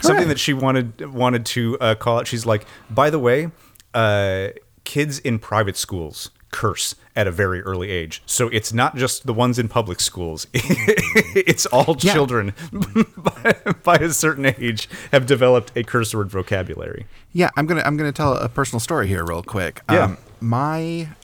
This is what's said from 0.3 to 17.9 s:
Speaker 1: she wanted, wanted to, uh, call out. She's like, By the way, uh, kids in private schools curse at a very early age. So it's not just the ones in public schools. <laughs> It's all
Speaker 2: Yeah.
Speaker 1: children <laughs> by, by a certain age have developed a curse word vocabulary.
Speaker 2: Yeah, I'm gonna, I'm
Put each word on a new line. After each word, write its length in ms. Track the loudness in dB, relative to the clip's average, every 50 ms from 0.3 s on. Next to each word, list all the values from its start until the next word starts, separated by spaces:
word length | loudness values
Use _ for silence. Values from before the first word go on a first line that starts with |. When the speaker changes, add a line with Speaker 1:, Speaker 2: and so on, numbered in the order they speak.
| 0 0
Speaker 1:
she 140 | 0 -2 0
wanted, 600 | 0 2 2 2 2 0 -2 -6 -12 -12 -8 -2
wanted 320 | 0 2 2 2 0 -2
to, 300 | -2 -2 -2 -2 -2 -2 0
uh, 160 | 2 2 2
call 240 | 2 0 0 0 0
out. 80 | 0
She's 180 | -2 -6 -4 0
like, 200 | 0 0 0 -2 -6 -20 -20 -14 -4
By 200 | 2 2 2 4
the 100 | 2 2
way, 300 | 2 4 2 2 0 -4 -8 _ _ _ _ -20 -14 _ 0
uh, 560 | 2 2 4 4 2 2 2 0 -2 -4 -6 -8 -12 -20 _ _ _ -12
kids 340 | -6 -2 -2 0 0 -2 -4
in 200 | -4 -2 -2 -2
private 360 | -2 0 0 2 2 0 -2
schools 540 | -6 -6 -6 -6 -6 -8 -8 -10 -12 -14 -14 _ _ _ -12
curse 440 | -6 -2 -2 -2 -2 -2 -4 -6 -6 _ _ _ -2
at 120 | 0 0
a 40 | 0
very 300 | 2 0 0 0 0 -2
early 280 | -4 -4 -4 -4 -4 -4
age. 320 | -4 -4 -6 -6 -10 -12 -8
So 220 | -4 -2 -2 0 0
it's 240 | 0 -2 -2 -2 0
not 220 | 2 2 2 0
just 300 | 0 -2 -2 -2 -4 -4
the 80 | -2 0
ones 260 | 2 2 2 2 0
in 80 | 0 0
public 300 | 0 0 0 -2 -2 -4
schools. 480 | -4 -4 -4 -6 -8 -8 -8 -8 -8 -6 -4
<laughs> 20 | -4 0 0 0 0 2 2 2 2 2 0 2 0 0 2 0
It's 300 | 0 2 2 2 0 0
all 280 | 2 2 2 4 2 2 2
Speaker 2:
Yeah. 140 | 2 2 4
Speaker 1:
children 400 | 4 2 2 0 0 0 -2 -4 -8 -12 -8
<laughs> 460 | -6 -6 -4 0 2 0 0 0 -2
by, 380 | -4 -4 -4 -2 0 0 0 0 0 0 -4 -4 0 2
by 120 | 4 4
a 120 | 4 4 2
certain 340 | 0 0 0 0 0 2 2
age 440 | 0 0 0 -2 -4 -2 -4 -6 -10 -12 -16 -4 2
have 140 | 2 2 4
developed 460 | 4 4 6 6 6 6 6 4 0 -4
a 80 | -6 -4
curse 300 | 0 0 0 0 0 -2
word 160 | -4 -4 -4
vocabulary. 760 | -4 -6 -4 -2 -2 -2 -2 -4 -8 -10 -10 -10 -10 -12 -14 -16 -18 -20 -16 _ 0
Speaker 2:
Yeah, 160 | 2 2 2 2
I'm 100 | 0 0
gonna, 160 | 0 0 0 0
I'm 120 | 0